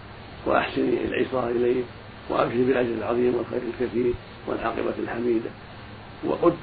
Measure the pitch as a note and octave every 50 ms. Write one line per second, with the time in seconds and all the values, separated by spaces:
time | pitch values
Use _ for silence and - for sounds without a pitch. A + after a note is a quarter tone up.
0 | - - - - - - - - - - - - - - - C#3 C3 B2+ - -
1 | - - - B2 B2 A2+ B2+ B2+ A#2+ A#2 A#2+ A#2+ A#2+ A#2+ B2+ B2+ B2 - - -
2 | - - - - - - - B2+ C3 B2 A2+ A#2+ B2+ B2+ C3 B2 B2 A#2 A2+ A2
3 | G#2 G#2 A#2+ A#2+ B2 B2 B2 A#2+ A2+ A#2 A#2+ B2 B2 A2+ A2+ - B2 A2 G2+ A#2
4 | B2 A#2+ A#2+ - - - - - - - - G#2+ A2+ A2+ A2+ A2+ A2 A#2 A2 G#2+
5 | G#2 - A2+ A#2 A#2+ B2 A#2 A2+ - - - - - - - - - - - -
6 | - - - - - C#3 D3 - D#3+ E3+ E3 -